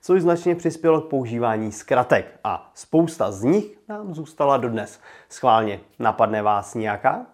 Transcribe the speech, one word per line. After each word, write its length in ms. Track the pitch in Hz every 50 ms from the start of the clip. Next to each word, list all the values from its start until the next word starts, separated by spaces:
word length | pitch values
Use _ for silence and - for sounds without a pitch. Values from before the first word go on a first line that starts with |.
| _
což 200 | - 180 190 165
značně 320 | 175 170 170 175 175 170
přispělo 460 | 170 - 170 156 - - 165 160 160
k 100 | 156 156
používání 600 | 147 135 127 113 113 117 120 117 110 107 110 107 104
zkratek 540 | - - - 135 123 123 - 147 104 87 - - - _
a 260 | 110 92 - - _ _
spousta 560 | - - _ - 160 170 165 165 - - 107
z 120 | 101 95 104
nich 360 | 127 170 208 208 208 - _ _ _
nám 260 | 214 208 214 196 170
zůstala 420 | 151 156 - - _ 147 139 139
dodnes. 440 | 131 120 123 117 110 104 107 - - _ - - - - _
Schválně, 520 | - - - 127 113 113 110 107 101 92 - _ _ _
napadne 440 | 117 113 107 - 113 107 110 110 104
vás 320 | 107 104 101 101 - -
nějaká? 520 | 120 110 107 104 104 - 160 - 214 254 -